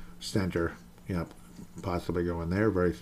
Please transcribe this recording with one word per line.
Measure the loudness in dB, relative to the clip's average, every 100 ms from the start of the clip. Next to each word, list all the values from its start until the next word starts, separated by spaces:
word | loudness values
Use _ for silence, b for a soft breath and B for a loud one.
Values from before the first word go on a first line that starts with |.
| B B
center. | -2 0 2 2 0 -4 -18 -12 -4
Yep, | -2 -4 -10 -18 -18 -16 -8
possibly | -4 -2 0 0
going | 0 0 0
there. | 4 4
Very, | 4 4 2